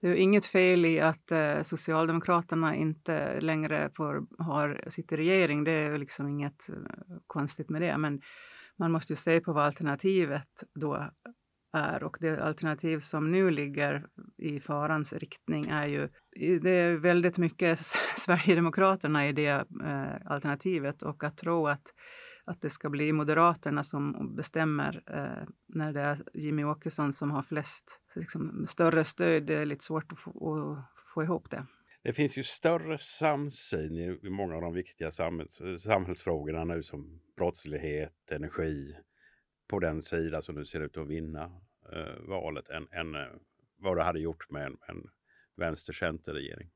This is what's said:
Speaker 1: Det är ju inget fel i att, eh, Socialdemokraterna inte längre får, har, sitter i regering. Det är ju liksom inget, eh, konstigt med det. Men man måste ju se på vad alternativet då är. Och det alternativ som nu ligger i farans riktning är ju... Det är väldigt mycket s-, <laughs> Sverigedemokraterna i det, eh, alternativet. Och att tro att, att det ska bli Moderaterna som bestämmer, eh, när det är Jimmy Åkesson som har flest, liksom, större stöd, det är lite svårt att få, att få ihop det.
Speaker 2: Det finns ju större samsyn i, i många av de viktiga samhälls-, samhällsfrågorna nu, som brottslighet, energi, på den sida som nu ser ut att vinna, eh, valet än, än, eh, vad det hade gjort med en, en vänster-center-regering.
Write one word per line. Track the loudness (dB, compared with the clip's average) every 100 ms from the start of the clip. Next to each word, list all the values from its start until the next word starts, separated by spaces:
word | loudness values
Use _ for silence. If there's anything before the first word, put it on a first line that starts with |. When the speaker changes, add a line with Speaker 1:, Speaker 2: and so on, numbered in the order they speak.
Speaker 1:
Det | 4
är |
ju | 6
inget | 8 6 6
fel | 6 8 8
i | 6 6
att, | 4 2 0
eh, | 2 2 2
Socialdemokraterna | -2 -4 0 2 4 2 4 2 4 2 2 2
inte | 0 -2 -2 -2 0 -2
längre | 0 0 0 0 -2 -2
får, | -4 -2 -6 -6
har, | -2 0 0 -2 -8
sitter | -10 -4 0
i |
regering. | 4 4 4 4
Det | 2
är | 2 2
ju | -2
liksom | -6 -6 -4
inget, | -2 -4 -6 -14
eh, | -12 -10 -12 -14 -18 _
konstigt | -4 -4 -4 -6
med | -2
det. | 0 0
Men | 0 -2 -8 -20 -20 -20 -20 _
man | 0
måste | 0 0
ju | -4
se | 4 4
på | 4
vad | 2
alternativet | 2 2 -2 0 2 4 2 0 -6 -16 -14
då | -6 -4 -4 -6 _ -20 -20 _ _ _
är. | -4 -2 -2
Och | -6 -4
det | -2 0
alternativ | -2 -2 -2 -2 -2 -2
som | -2 -2 2
nu | 4 4
ligger | 4 0 0 0 0 -4 -18 -20 _
i | -4 -4
farans | -2 -2 2 0 0
riktning | -4 -10 -12 -4 -2 0
är | -2 0
ju... | 0 -2 -6 _ -4 2 2
Det | 6
är | 6 6
väldigt | 4 4 6 4 4
mycket | 0 2 2 2
s-, | 0 -2 -2
<laughs> | -2
Sverigedemokraterna | 2 4 6 6 6 4 4 4 2 2 2
i |
det, | 2 2 2 0 -6
eh, | -4 -4 -4 -6
alternativet. | -6 -4 -2 -2 0 0 -2 -4
Och | -6 -4
att | -6 -4
tro | 0 2 2
att, | 0 -4 _ -20 -20 -20 -18 -10
att | -6
det | -6
ska | -4 -4
bli | 0 2
Moderaterna | 2 4 6 6 4 -2 -2
som | -2 -2 -4 -4 -6 -6
bestämmer, | -4 0 0 0 -2 -4 -8
eh, | -8 -6 -8 -12 -16 _
när | -4 -4
det | -2
är | -2 -2 -6
Jimmy | -8 -2 -2
Åkesson | -2 -2 -6 -2 -2
som | -2 -2
har | -2
flest, | -4 -6 -6 -10 -14 -20 _
liksom, | -10 -8 -6 -6 -6 -8
större | 4 6 6
stöd, | 2 2 4 4
det | 2
är | 0
lite | 0 -4
svårt | -4 -6 -6
att | -14
få, | -14 -8 -4 -2 -4
att | -6 -12 _ -10
få | -4
ihop | 0 -2 -2
det. | -10 -10 _ _ -10
Speaker 2:
Det | -6
finns | 0 0 0
ju |
större | -8 0 2 2 0 -6
samsyn | -6 0 2 2 -2 -8 -6 -4 -4 -4
i, | -6 -6
i | -6
många | -4 -4
av | -4
de | -4
viktiga | -4 -6 -6 -8
samhälls-, | -2 -4 -2 -8 -10 -10 -8
samhällsfrågorna | 0 0 2 -4 -2 -2 -2 -4
nu, | -2 -4
som | -6 -12 -14 -18 _ -2
brottslighet, | -2 -2 -8 -6 -4 -4 -6 _ _
energi, | -6 -6 -4 -4 -4 -8 -16 _ _ _ _ _ _ _
på | -2
den | -2 -2
sida | -4 -2 -2 -4
som | -6
nu | -10
ser | -8 -8
ut | -8 -8
att | -8
vinna, | -6 -6 -8 -10 -14 _ _ -14
eh, | -10 -10 -12 -8
valet | -6 -6 -8 -10
än, | -12 -10
än, | -8 -6
eh, | -6 -10 -14 _ _ _ _
vad | -2 2
det |
hade | 2 0
gjort | -4 -6 -10
med | -10 -10
en, | -10 -14
en | -14 -16 _ _ _ _ -4
vänster-center-regering. | -4 -4 -8 -4 -4 -4 -8 -8 -8 -12 -16